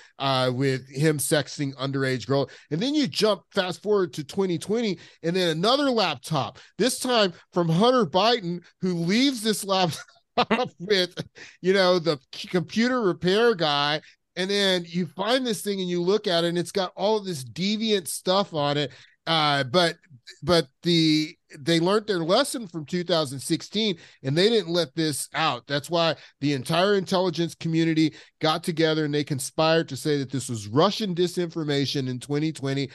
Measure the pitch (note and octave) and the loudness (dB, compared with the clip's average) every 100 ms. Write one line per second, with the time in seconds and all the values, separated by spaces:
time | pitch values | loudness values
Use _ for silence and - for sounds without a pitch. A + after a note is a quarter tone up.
0 | - - C3+ C3 B2+ B2+ C#3 C3+ C3+ C3 | -20 -6 -2 0 0 0 0 -2 -6 0
1 | D#3 D3+ - D3+ C3+ - C#3+ B2 C3+ C#3 | 0 2 0 0 0 -6 -6 -4 -4 -2
2 | C3+ B2+ G#2+ C#3 B2+ - - D#3 B3+ D4+ | -2 -2 0 0 0 -8 -8 -4 0 0
3 | A#3 - G#3+ G3 - G3+ F#3 E3+ G3 G#3 | 0 0 0 0 -2 -4 -4 -4 0 0
4 | F3+ - C#3+ - F#3+ E3+ - A3+ A3+ F3 | 0 -4 -8 -4 -2 -2 -2 -2 -2 -4
5 | - _ E3 F#3 F3 D#3 G3+ C4+ C#4+ A3+ | -10 _ -4 0 0 0 2 2 2 2
6 | F#3 C#3 - D#3 G#2+ - - - A#3 - | 0 -2 -4 -2 -2 -8 -14 -2 -2 0
7 | C4 A#3+ G3+ - _ F#3 E3+ E3 A#3 B3+ | 0 2 2 -2 _ -2 2 4 4 4
8 | F3+ F#3 G#3+ B3 F3 F3 - _ F#3 F3 | 2 2 2 0 -2 -8 -12 _ -4 -2
9 | E3+ G#3+ C#4 B3+ A3 G#3 G3 F#3+ F3 - | 0 2 2 0 -2 -2 -2 0 0 -2
10 | - _ _ - - A3+ B3 - F3+ G3 | -12 _ _ -2 0 0 -2 -6 -2 0
11 | F3 D#3+ - - - - F3 G3 F3+ F3+ | 0 -6 -12 -16 -20 -4 2 4 4 4
12 | E3 D3 - - - F3+ E3 - A#3+ B3+ | 2 -2 -6 -16 -4 -4 -2 0 2 2
13 | G3+ E3+ F3+ G3+ A#3+ F#3 D#3 C#3+ D3 D3+ | 0 0 0 4 4 2 2 2 2 -2
14 | - _ _ - F#3+ G3+ G3 F3+ E3+ E3+ | -6 _ _ -6 -2 0 2 0 -2 -4
15 | E3 - G3+ C4 B3 G3 G#3 G3 F3+ F3 | -4 -4 0 0 0 -4 -4 -4 -2 0
16 | F3 G#3 G3+ E3+ E3+ F3 E3+ G3+ F3+ - | 0 0 2 0 2 -2 -2 -4 -4 -2
17 | G3 A3 G3 D#3 B2 A2 F#3+ G#3+ A3+ G3+ | 0 0 -2 -8 -10 -4 -2 -2 0 -2
18 | D#3+ - F#3+ F#3 G3 D#3+ C#3+ C#3+ C#3+ - | -2 -6 0 0 0 -2 -2 0 -4 -8
19 | - _ - D#3+ D3+ C#3+ B2+ F3+ E3+ D#3+ | -20 _ -2 2 2 2 2 2 2 0
20 | _ B2 - - D3 E3+ E3 _ E3+ E3+ | _ -20 -20 -10 2 2 2 _ 0 4
21 | D#3+ D#3 D#3 - _ F3+ C#3 E3 E3+ G#3+ | 4 2 0 -8 _ -8 0 2 4 2
22 | G#3+ F#3 D#3+ G#3 C#4 C4+ G#3 E3+ D3 F3 | 0 -2 2 2 2 -4 -8 -10 -6 -4
23 | F3 E3+ D3 C3+ - E3 - G3+ A3 F3+ | 0 0 0 -6 -4 -4 -4 -2 -2 -4
24 | - _ C3+ D3+ G3+ A3+ E3 F3 D#3 - | -10 _ -2 2 4 2 0 -2 -2 -2
25 | D#3 C#3 - C#3+ D#3+ B2 - C#3+ - E3+ | -2 -4 -6 -2 -2 -2 -4 -6 -2 0
26 | E3 C#3 - _ C#3+ C#3 A#2+ E3 G3 G3+ | 0 -2 -10 _ -2 -2 0 2 2 2
27 | F#3 F#3+ F#3 D#3 E3+ - E3 D#3+ E3 D#3+ | 0 0 0 -2 -4 -6 -2 0 2 2
28 | D#3+ - - _ D#3 E3 F#3 D#3 D#3+ D#3 | 2 -2 -16 _ -2 0 -2 0 2 2
29 | D3+ D3 D3 C#3 - - D#3+ E3 D#3+ C3 | 0 -2 -2 -4 -4 0 2 2 0 -4
30 | D#3 D3 B2+ C3+ B2+ A#2 G#2 A#2+ F#3+ G3+ | -2 -2 -2 -6 -6 -8 -2 2 2 2
31 | G#3+ E3+ F3 F3+ E3+ E3+ D3+ C#3+ C3+ C#3+ | -4 -2 -2 -2 -6 -4 -2 -2 -2 -2
32 | C3 B2+ B2+ C#3+ D#3+ C#3+ C3+ C#3 C3 | -4 -6 -4 -2 -2 -4 -4 -4 -6